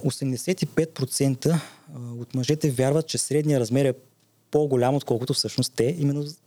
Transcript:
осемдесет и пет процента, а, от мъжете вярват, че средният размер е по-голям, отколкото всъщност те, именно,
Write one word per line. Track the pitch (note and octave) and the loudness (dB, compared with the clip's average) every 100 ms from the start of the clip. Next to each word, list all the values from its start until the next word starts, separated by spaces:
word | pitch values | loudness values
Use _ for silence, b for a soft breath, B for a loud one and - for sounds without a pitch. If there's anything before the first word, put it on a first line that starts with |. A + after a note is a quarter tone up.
осемдесет | C#3+ - C3+ B2+ - F#3+ | -4 -2 -4 -4 -2 -4
и | D3+ | -2
пет | - D#3+ | -2 -2
процента, | - C3 - C#3 B2+ D3 E3 B B B B2 | -2 -4 0 0 2 0 0 B B B -14
а, | A#2+ | -12
от | A#2+ A#2+ C3 | -12 -6 -4
мъжете | B2 D3+ D3+ | -2 0 0
вярват, | B2 C3 D3+ D#3+ | 2 2 2 0
че | - | -4
средният | - D3 D3+ C#3 | 0 0 2 2
размер | A2+ B2+ C#3 | 2 2 2
е | B2+ - _ _ _ _ | 0 -8 _ _ _ _
по-голям, | D3+ D3 B2+ B2 C#3+ | 0 2 2 2 2
отколкото | - A#2 B2+ | 0 -2 -2
всъщност | C3+ A2 - B2+ - | -2 -2 -2 -2 0
те, | A#2 E3+ | 0 2
именно, | C#3+ C#3+ D3 D#3 | 0 0 -4 -10